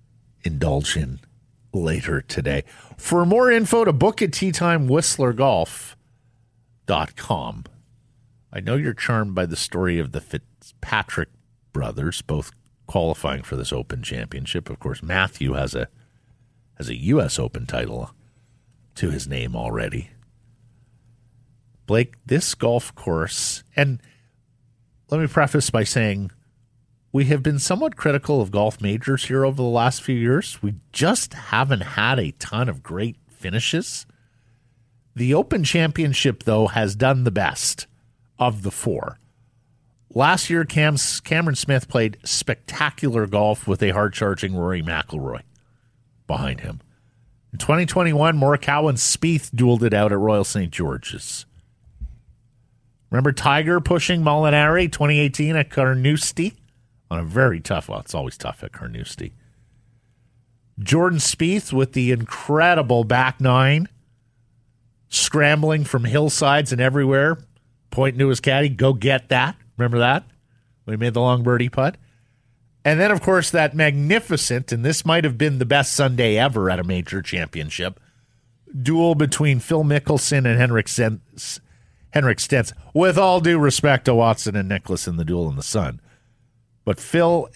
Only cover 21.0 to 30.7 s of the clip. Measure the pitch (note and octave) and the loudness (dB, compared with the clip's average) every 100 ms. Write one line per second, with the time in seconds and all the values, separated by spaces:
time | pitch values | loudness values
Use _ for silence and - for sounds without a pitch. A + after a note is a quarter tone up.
21 | _ _ _ _ _ _ _ _ - A2 | _ _ _ _ _ _ _ _ -2 0
22 | A#2+ - - D3 - - A#2+ A#2+ - - | 0 -6 -4 -2 -2 -2 0 0 -4 -8
23 | - E2 D#2+ - - - - - C#3 A#2+ | -4 -2 -4 -6 -8 -8 -6 -2 0 -2
24 | - _ _ _ _ _ _ _ _ _ | -10 _ _ _ _ _ _ _ _ _
25 | _ D#3 D3+ - C#3 D3+ - A2+ G#2 B2 | _ -2 -2 0 0 0 0 0 0 0
26 | G#2+ G2 F#2+ - _ _ _ _ _ _ | -2 -2 -6 -12 _ _ _ _ _ _
27 | _ C3+ C#3 D3 D3+ C#3+ - F#3 D#4 - | _ 0 2 0 0 -2 -2 -2 -2 -2
28 | D#3 C3+ - C#3+ G2 G2+ G#2+ - G2+ A2 | -2 0 0 0 0 0 0 0 -4 -2
29 | C3+ C3 - C3 C3+ C3+ B2 A#2 A#2+ - | -2 -4 -2 0 0 0 -2 0 0 0
30 | - B2 A#2 D3 - - G#2 | -2 0 2 0 -2 -6 -6